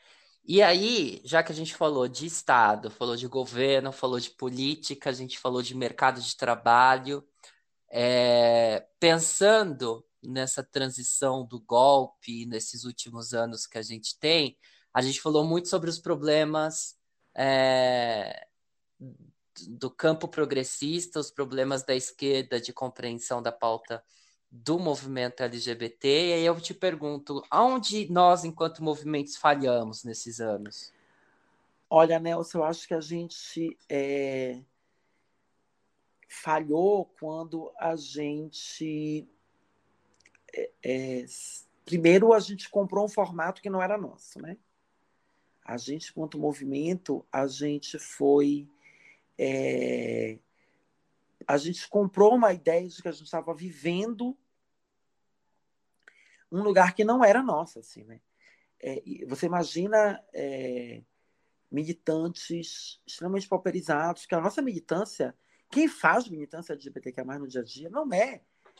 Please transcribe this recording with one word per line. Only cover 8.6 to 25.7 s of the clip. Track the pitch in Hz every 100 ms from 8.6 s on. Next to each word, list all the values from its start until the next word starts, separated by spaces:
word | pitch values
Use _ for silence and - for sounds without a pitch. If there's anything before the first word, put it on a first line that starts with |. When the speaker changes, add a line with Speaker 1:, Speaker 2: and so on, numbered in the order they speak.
| 113 107 - _
Speaker 1:
pensando | 170 165 160 - 196 220 196 131 123 113 - _
nessa | - 131 131 -
transição | 135 139 131 127 120 - 135 131 117
do | 123
golpe, | 110 120 135 139 127 - - 117 117
nesses | 113 - 120 120
últimos | 120 120 117 113
anos | 117 117 110 -
que | 117
a |
gente | 110 113 - -
tem, | 151 165 135 - _ _ _
a | 127
gente | 131 135
falou | 156 151
muito | 160 170 175
sobre | 185 165
os | 165
problemas, | 165 151 151 151 151 156 156 156 - - _ _ _ -
é, | 135 135 131 131 127 123 120 110 95 - - _ _ _ _ _ 131 - - _ _ - -
do | 120 127
campo | - 160 160 170
progressista, | - 143 135 131 - 143 170 170 156
os | 139
problemas | - 135 131 131 135
da | 135
esquerda | 131 131 - 139 135 127 123
de | 117
compreensão | - 127 123 123 117 - 123
da | 117
pauta | 117 117 113 - 113 - _ _ _ _ 120
do | 113 170
movimento | 170 135 135 131 123 -
L | 123 120
G | 123